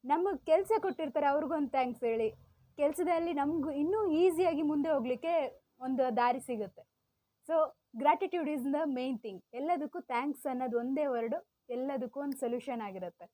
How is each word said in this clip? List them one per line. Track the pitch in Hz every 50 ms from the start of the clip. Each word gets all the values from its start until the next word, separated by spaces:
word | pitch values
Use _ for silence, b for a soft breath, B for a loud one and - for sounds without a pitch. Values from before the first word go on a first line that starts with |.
| - 247
ನಮಗೆ | 285 330 359 403 381 269 _ -
ಕೆಲಸ | 311 349 392 - 440 427 415
ಕೊಟ್ಟಿರ್ತಾರೆ, | 381 - - 320 285 - 311 285 285 277
ಅವ್ರಿಗೊಂದು | 294 302 339 339 311 294 247 -
ಥ್ಯಾಂಕ್ಸ್ | 269 254 247 240 233 - 233
ಹೇಳಿ. | 226 226 226 220 220 - - _ _ _ _ _ _ -
ಕೆಲಸದಲ್ಲಿ | 294 294 302 - 359 339 349 330 339 339 339 285
ನಮಗೂ | 277 294 320 330 269 311 285 285 294
ಇನ್ನೂ | 320 392 440 440 370 302 311 359
ಈಸಿಯಾಗಿ | 370 330 311 370 349 330 285 320 294
ಮುಂದೆ | 302 294 285 320 311
ಹೋಗ್ಲಿಕ್ಕೆ | 269 226 254 254 240 - 330 339 330 277 247 - - _ _ _ _ 254 262
ಒಂದು | 269 254 262 254 226 233
ದಾರಿ | 240 247 247 269 - -
ಸಿಗುತ್ತೆ. | 247 214 208 190 _ - - _ _ _ _ _ _ _ _ _ _ _ _ -
So, | 330 320 311 - - _ _ _ - 226
gratitude | 277 294 311 - 392 370 - 349 320 302 302
is | 285 240 277 277
the | 294 320 294 269 247
main | 254 262 262 220 _
thing. | 220 196 185 _ _ - 240
ಎಲ್ಲದಕ್ಕೂ | 277 320 349 294 302 294 _ 359 - _
ಥ್ಯಾಂಕ್ಸ್ | 254 233 262 294 285 - - 294
ಅನ್ನೋದು | 262 247 262 254 220 233
ಒಂದೇ | 240 254 269 294 302 285 254
ವರ್ಡ್, | 233 233 220 254 339 - _ _ _ _ _ 247
ಎಲ್ಲದಕ್ಕೂ | 247 254 277 277 269 247 233 - 277 285
ಒಂದು | 285 277 - 277
ಸೊಲ್ಯೂಷನ್ | 247 240 247 - - 247 233 214 202
ಆಗಿರುತ್ತೆ. | 190 190 180 175 - _ 175 -